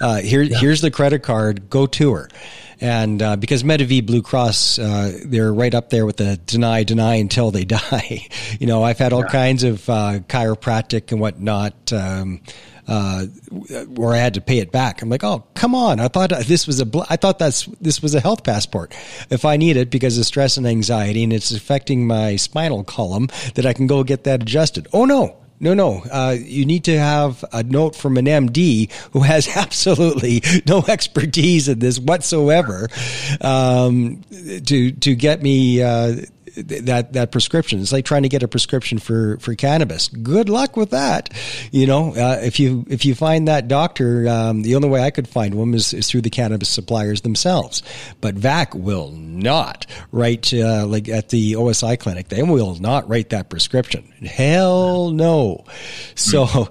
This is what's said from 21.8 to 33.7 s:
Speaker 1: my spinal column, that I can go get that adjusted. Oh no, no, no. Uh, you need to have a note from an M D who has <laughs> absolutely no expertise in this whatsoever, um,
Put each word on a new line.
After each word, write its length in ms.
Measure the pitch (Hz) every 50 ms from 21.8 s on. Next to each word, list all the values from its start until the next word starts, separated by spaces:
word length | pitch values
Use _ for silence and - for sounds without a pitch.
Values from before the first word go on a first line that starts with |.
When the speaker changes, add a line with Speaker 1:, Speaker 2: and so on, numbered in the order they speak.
| - - 139 123 120
Speaker 1:
my 300 | 117 113 110 107 107 101
spinal 480 | 101 - - - 156 160 160 135 101 101
column, 440 | - - - 110 90 92 104 127 131 - - - 127 -
that 100 | - 127
I 80 | 131
can 140 | 120 127 135
go 180 | 131 143 139 135
get 200 | 127 139 127 -
that 180 | 139 135 123
adjusted. 440 | 113 110 117 151 160 147 - 87 76 -
Oh 140 | - 196 247
no, 320 | 262 277 269 180 95 - - - - _ -
no, 160 | 151 165 185
no. 280 | 202 190 147 101 92 - 120
Uh, 260 | 139 135 131 131 127 123
you 260 | 120 - 120 143 135
need 180 | 143 165 180 -
to 140 | 170 160 151
have 460 | 147 147 147 147 147 143 123 - - -
a 100 | - 117
note 340 | 113 123 131 143 160 156 156
from 200 | - - 143 131 127
an 100 | 127 143
M 200 | 151 147 135 120
D 380 | 120 160 180 170 120 110 110 - - - - -
who 80 | - 135
has 280 | 139 139 156 156 139 -
<laughs> 60 | -
absolutely 840 | 190 196 - - - - 190 170 139 170 165 143 131 123 123 120 117 - 156 175 180 - 143
no 160 | 185 196 -
expertise 840 | - 220 - - - - 143 143 156 127 165 151 170 175 160 135 139
in 100 | 131 113
this 200 | 120 127 123 123
whatsoever, 880 | 123 139 175 175 - - 170 156 147 143 156 170 165 113 95 90 107 117 - - - - - - 131 139 143 -
um, 840 | - 135 131 131 131 127